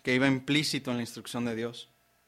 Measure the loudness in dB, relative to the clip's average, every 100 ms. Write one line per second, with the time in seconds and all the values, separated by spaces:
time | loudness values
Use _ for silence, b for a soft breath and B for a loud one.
0 | 2 4 4 4 2 0 2 -2 -2 -4
1 | -4 -10 -8 -4 -2 -2 -4 -6 -18 _
2 | _ _